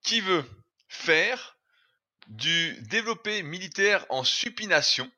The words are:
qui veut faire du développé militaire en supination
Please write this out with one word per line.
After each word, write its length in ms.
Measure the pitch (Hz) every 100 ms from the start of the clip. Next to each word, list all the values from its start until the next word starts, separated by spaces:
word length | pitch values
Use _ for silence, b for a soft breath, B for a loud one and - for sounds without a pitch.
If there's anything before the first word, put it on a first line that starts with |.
qui 180 | - 226
veut 240 | 190 180 123 98 _ _ _
faire 680 | - - 160 190 247 - _ _ _ _ _ _ _ -
du 500 | 110 135 165 165 120 110
développé 520 | 214 220 220 214 208
militaire 600 | 156 175 185 - 196 202 160
en 160 | 131
supination 880 | 127 - 240 - 214 165 139 - 262